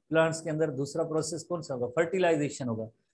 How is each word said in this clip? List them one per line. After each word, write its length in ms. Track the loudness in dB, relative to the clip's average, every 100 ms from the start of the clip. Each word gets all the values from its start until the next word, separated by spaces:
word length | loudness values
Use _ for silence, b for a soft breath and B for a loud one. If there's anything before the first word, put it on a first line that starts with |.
| _
प्लांट्स 280 | 4 4 2
के 80 | -4
अंदर 220 | 0 0
दूसरा 320 | 0 -4 -2
प्रोसेस 400 | 0 0 -2 -6
कौन 180 | -6 -6
सा 120 | -4
होगा? 140 | -4 -2
फर्टिलाइजेशन 800 | 0 0 2 4 4 0 -2 -4
होगा। 180 | -4 -6 _ _